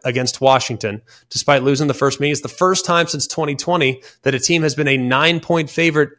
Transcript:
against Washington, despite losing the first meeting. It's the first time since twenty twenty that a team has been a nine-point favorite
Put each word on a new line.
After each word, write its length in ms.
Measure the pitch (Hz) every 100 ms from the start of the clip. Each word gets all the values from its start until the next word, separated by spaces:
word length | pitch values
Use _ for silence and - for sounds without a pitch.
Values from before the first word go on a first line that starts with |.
| 131
against 340 | 123 127 -
Washington, 640 | 131 131 - 113 107 107 - - -
despite 320 | - - 143
losing 240 | 131 139 151
the 80 | 135
first 240 | 139 -
meeting. 140 | 147
It's 80 | 143
the 60 | 131
first 380 | - 185 185 -
time 220 | 170 165
since 180 | 147 -
twenty 300 | - 147 139
twenty 480 | - 175 135 127 - _
that 140 | 135 -
a 40 |
team 220 | 180 170
has 140 | 156 151
been 120 | 143
a 100 | 135
nine-point 760 | 123 131 165 170 - 170 151
favorite 380 | - 165 151 139